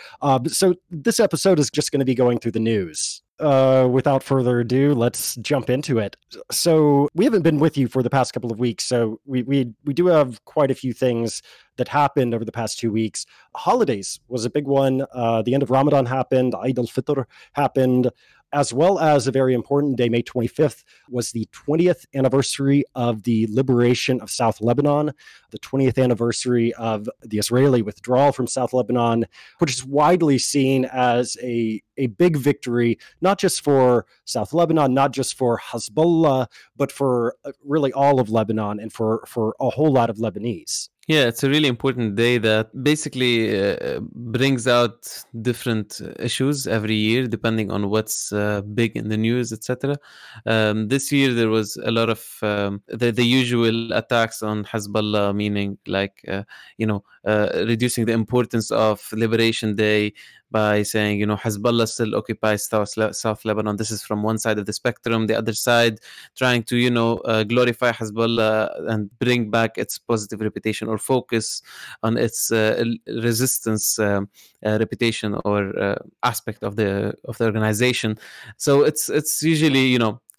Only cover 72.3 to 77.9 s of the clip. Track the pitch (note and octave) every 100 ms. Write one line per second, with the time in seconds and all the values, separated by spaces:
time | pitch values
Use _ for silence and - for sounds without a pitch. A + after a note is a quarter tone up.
72.3 | - - A2+ G#2+ - A#2 A#2 - A#2 A#2
73.3 | A2+ B2+ - A2+ G#2+ - - G#2 G2+ G2+
74.3 | _ - _ G#2+ G#2+ A2 G2+ A#2 - G#2+
75.3 | G2+ G#2 G#2 G2 - G2 - - - A#2+
76.3 | A2 - - A2 G#2 G#2 G2 G#2 - -
77.3 | - A2+ G#2+ G#2+ G#2 B2